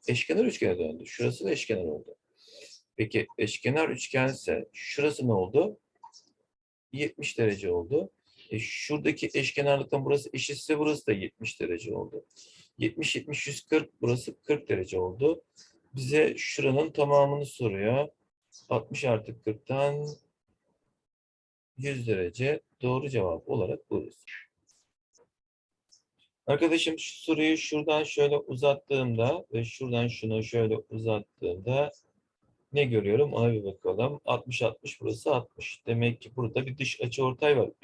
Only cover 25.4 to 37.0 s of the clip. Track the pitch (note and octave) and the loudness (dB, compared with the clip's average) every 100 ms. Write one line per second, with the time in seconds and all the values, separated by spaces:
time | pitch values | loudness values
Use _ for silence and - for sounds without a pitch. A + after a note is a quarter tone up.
25.4 | _ _ _ _ _ _ _ _ _ _ | _ _ _ _ _ _ _ _ _ _
26.4 | - D3 E3 E3 E3 D#3 - - - D#3 | 0 2 4 4 2 -2 -8 -6 0 2
27.4 | D#3 D#3 - D3+ D3 D3+ D3 - C#3+ C#3+ | 4 2 0 -2 2 0 2 2 4 2
28.4 | - B2+ C#3+ C#3 - C#3 B2+ A2+ A#2+ E3+ | -2 2 4 2 0 0 2 2 2 0
29.4 | - A2+ A#2 - C3 A#2+ A#2+ A#2 A2 A2 | -2 -4 -4 -6 -2 0 0 -2 -2 -2
30.4 | A2 A#2 A2 G#2+ - A2 A2+ G#2+ G#2 _ | 0 0 2 0 -4 -4 0 -2 -4 _
31.4 | F2 F2+ G2+ C3 C#3+ - _ _ _ _ | -6 -4 -2 0 0 -4 _ _ _ _
32.4 | _ _ _ C#3+ C3+ A2 G2 A2 C#3+ B2+ | _ _ _ 0 4 4 4 4 4 4
33.4 | A#2 A2+ G2 F#2+ F2+ F#2 B2+ C#3+ - B2 | 2 2 -2 -4 -2 0 0 -2 -2 -2
34.4 | - A#2+ C#3+ - - - A2+ A#2 D#3 C3 | -2 0 0 -2 -10 -6 -6 -2 2 2
35.4 | A#2 - - - - A#2 A#2+ A#2 - - | 0 -10 -14 -8 -2 2 2 0 -8 -6
36.4 | A#2 - C3 C3+ B2+ - | -2 0 -2 -4 -4 -4